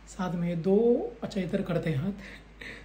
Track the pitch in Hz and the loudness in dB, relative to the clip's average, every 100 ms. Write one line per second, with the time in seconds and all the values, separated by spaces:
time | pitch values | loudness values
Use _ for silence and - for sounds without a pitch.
0 | - - 180 175 170 170 190 202 233 262 | -18 -6 -4 -2 -2 0 4 6 6 4
1 | 453 - - 202 180 196 - 165 165 139 | 0 -8 -6 -4 -2 -2 0 0 0 0
2 | 185 196 - - - - - - | -2 -6 -12 -18 -20 -18 -16 -16